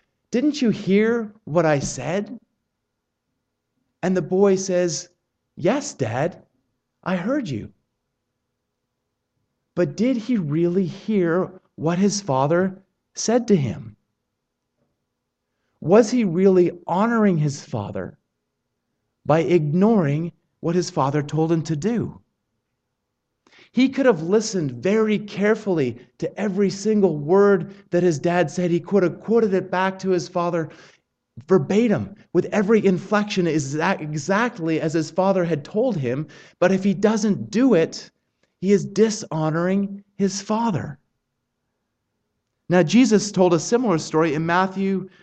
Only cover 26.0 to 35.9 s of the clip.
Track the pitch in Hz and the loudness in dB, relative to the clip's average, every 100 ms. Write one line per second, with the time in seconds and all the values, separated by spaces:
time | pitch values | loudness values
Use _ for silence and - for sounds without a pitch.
26 | - _ 165 - 208 185 196 180 214 214 | -18 _ -8 -4 -4 0 0 0 0 2
27 | 190 151 143 196 202 190 156 - _ 175 | 2 0 2 4 6 4 0 -14 _ 2
28 | 180 147 175 175 156 - 180 170 - 196 | 2 2 0 0 0 -2 0 -2 0 0
29 | 175 - - 233 220 185 185 180 190 190 | 0 -2 0 2 2 0 -2 -2 -2 -2
30 | 190 180 180 180 175 170 156 - - _ | -2 -2 -2 -4 -2 -2 -6 -10 -20 _
31 | _ _ _ - - 190 139 196 240 156 | _ _ _ -20 2 2 4 2 2 0
32 | 95 - _ 175 190 202 202 226 196 185 | -2 -10 _ -2 0 -2 2 4 4 0
33 | - 208 208 196 175 156 135 151 170 190 | 0 -2 -2 -2 0 0 -2 -2 -2 -2
34 | 156 151 156 196 240 247 165 160 156 160 | -6 -6 -2 0 0 -4 -2 -2 0 -2
35 | 151 - 190 190 170 156 - 208 262 | -2 0 0 2 0 -2 -4 -2 -2